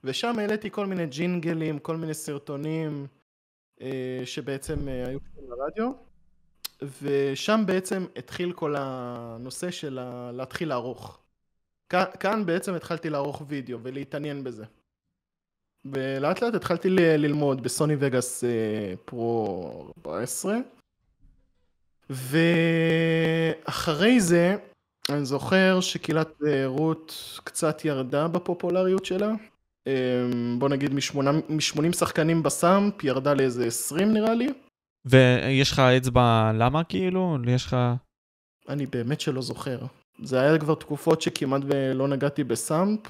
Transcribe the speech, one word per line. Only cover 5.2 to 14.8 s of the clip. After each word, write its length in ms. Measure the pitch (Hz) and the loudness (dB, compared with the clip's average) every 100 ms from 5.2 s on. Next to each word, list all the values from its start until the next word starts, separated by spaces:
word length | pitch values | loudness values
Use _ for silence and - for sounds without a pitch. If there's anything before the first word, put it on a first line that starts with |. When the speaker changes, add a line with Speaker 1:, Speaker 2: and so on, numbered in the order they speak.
| - - 135 | -12 -18 -16
Speaker 1:
לרדיו, 420 | 120 143 180 233 262 - _ _ _ _ _ - _ 143 135 | -8 -8 -4 -6 -6 -16 _ _ _ _ _ -18 _ -14 -10
ושם 600 | 143 139 139 135 - 220 202 | -2 0 0 -2 0 2 2
בעצם 380 | 185 185 190 180 - | 0 -2 -4 -4 -10
התחיל 380 | - - 180 | -14 -6 -6
כל 220 | 175 156 147 | -4 -4 -2
הנושא 960 | 135 131 123 120 117 113 127 - 180 | -4 -6 -8 -10 -10 -12 -12 -8 -8
של 280 | 180 151 127 | -8 -8 -8
ה-, 320 | 127 123 123 | -10 -10 -10
להתחיל 360 | 120 131 - 160 | -10 -10 -6 -4
לערוך. 500 | 127 120 117 110 - _ _ _ _ _ _ _ | -2 -4 -8 -14 -18 _ _ _ _ _ _ _
כ-, 280 | 180 185 - | 0 0 -2
כאן 260 | 190 220 196 | -2 0 0
בעצם 280 | 170 190 | -2 -2
התחלתי 360 | 175 - 165 165 | -6 -6 -6 -4
לערוך 320 | 151 143 135 143 | -4 -4 -6 -8
וידאו 320 | 143 120 117 | -8 -6 -10
ולהתעניין 600 | 117 135 139 151 147 143 | -8 -10 -8 -8 -8 -8
בזה. 220 | 131 107 107 _ | -10 -10 -14 _